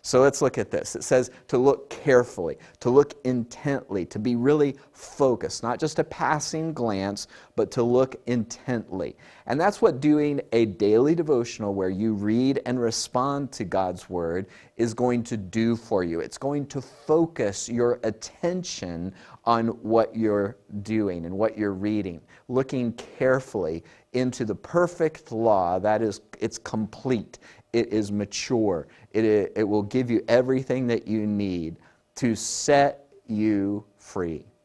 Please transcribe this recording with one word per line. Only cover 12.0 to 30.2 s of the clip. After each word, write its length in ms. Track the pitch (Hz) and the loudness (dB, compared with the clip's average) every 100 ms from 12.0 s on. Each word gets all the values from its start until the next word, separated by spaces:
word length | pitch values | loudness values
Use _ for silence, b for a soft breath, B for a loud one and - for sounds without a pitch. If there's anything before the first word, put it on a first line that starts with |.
| 110 | -2
read 480 | 104 104 117 131 139 | 0 0 2 2 0
and 140 | - 123 | -2 -2
respond 720 | 117 110 - 123 135 143 139 | -2 -2 -4 -2 -2 -4 -8
to 140 | - | -8
God's 440 | 95 95 92 87 - | -4 -2 -2 -4 -6
word 380 | 87 82 90 98 B B - | -4 -2 -4 -6 B B -4
is 160 | 117 | -4
going 280 | 113 123 123 | 0 0 0
to 140 | 113 110 | -4 -8
do 380 | 92 113 113 | -4 0 0
for 280 | 117 - 101 | 0 -2 -2
you. 180 | 87 82 | 0 -4
It's 160 | 64 - | -8 -8
going 280 | 139 147 139 | -6 -4 -6
to 140 | 143 | -10
focus 880 | - - - 160 165 165 104 95 - | -12 -16 0 2 2 0 -4 -4 -6
your 320 | 117 120 120 | 0 0 0
attention 1080 | 110 107 - - 170 185 180 - 92 85 92 B B B | -4 -6 -16 -6 -4 -4 -8 -10 -8 -8 -8 B B B
on 240 | - 117 113 113 | 0 2 0 -4
what 320 | 107 113 110 | 2 2 2
you're 400 | 113 110 104 101 98 _ 104 | 0 0 2 0 -6 _ -12
doing 440 | 98 110 101 87 | -4 -2 0 -4
and 120 | 85 95 | -6 0
what 200 | 110 107 | -2 0
you're 160 | 104 | -4
reading, 480 | 95 104 107 95 85 _ b - | -2 -2 -2 -4 -8 _ b -2
looking 460 | 127 131 135 120 | -2 0 -2 -4
carefully 880 | 113 - - 131 131 131 104 82 82 b b b | -6 -16 -2 2 2 0 -4 -4 -6 b b b
into 320 | 123 127 123 | -2 -2 -2
the 100 | 110 | -6
perfect 760 | 92 - 175 175 175 160 156 - | -6 0 0 0 0 -2 -2 -10
law 440 | 110 113 98 87 92 | 0 4 4 4 0
that 240 | 101 107 | 2 2
is, 200 | 110 95 _ - | 0 -4 _ -6
it's 180 | - - | -6 -6
complete. 800 | - 110 107 - 131 120 - - B B _ | -6 -4 -6 -6 -2 -2 -4 -18 B B _
It 220 | 117 110 | -2 0
is 180 | 107 104 | -2 -2
mature. 760 | 104 101 - - 123 107 85 - b b | -4 -4 -6 -2 0 2 0 -6 b b
It, 120 | 107 | 0
it, 300 | 110 107 95 | 4 4 2
it 80 | - | 0
will 200 | 107 107 | 2 0
give 260 | 104 123 123 | 0 -2 0
you 140 | 113 | 0